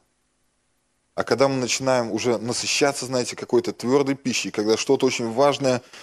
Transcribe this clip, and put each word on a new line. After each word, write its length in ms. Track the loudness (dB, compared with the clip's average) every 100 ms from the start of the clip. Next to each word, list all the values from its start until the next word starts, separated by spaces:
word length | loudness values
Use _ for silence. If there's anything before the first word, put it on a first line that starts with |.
| _ _ _ _ _ _ _ _ _ _ _
А 100 | -4
когда 240 | 0 2 2
мы 80 | 2
начинаем 560 | -2 -2 0 0 0
уже 240 | -2 0 -2
насыщаться, 680 | -2 -4 -4 0 0 0 -4
знаете, 280 | -4 -4
какой-то 380 | -8 0 0 0
твердой 420 | -4 0 2 2
пищей, 360 | -2 -4 -4 -4
когда 260 | -2 0 0
что-то 300 | 2 2 2
очень 260 | 0 -2
важное, 500 | 2 2 2 0 0 -4 -20